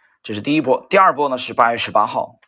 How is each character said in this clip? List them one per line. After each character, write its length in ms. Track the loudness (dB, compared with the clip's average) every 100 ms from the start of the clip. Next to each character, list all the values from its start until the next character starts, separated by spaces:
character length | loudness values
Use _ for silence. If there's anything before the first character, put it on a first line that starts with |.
| _ _
这 120 | -10
是 80 | -8
第 140 | -2 -2
一 60 |
波。 260 | 0 -2 0
第 80 | 2
二 160 | 4
波 140 | 2 -2
呢 100 | -4
是 160 | -4
八 200 | 0 2
月 40 | 0
十 140 | 0
八 140 | 0 0
号 340 | -2 -6 _